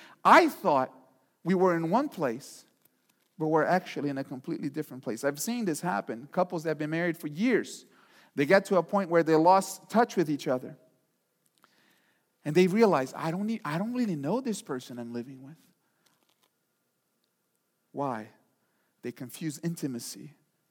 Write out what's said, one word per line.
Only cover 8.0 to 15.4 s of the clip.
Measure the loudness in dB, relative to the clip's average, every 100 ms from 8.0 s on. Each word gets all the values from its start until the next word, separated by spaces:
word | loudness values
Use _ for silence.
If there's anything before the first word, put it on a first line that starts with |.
| _ _ _
they | -2
get | 4 4 4
to | 0
a |
point | 2 -2 2
where | 2
they | 4 6
lost | 6 4 2 -8 -2
touch | 0 2 0
with | -2
each | -2 -2
other. | -4 -6 -18 _ _ _ _ _ _ _ _ _ _ _ _ _ _ _ _
And | 0
they | 4 4
realize, | 6 4 4 0 -6
"I | -6
don't | -4 -4
need, | -6
I | -4 -4
don't | -4
really | -2 -2 -2
know | -2 -2
this | -4 -6
person | -6 -8 -10 -12
I'm | -10
living | -10 -10 -14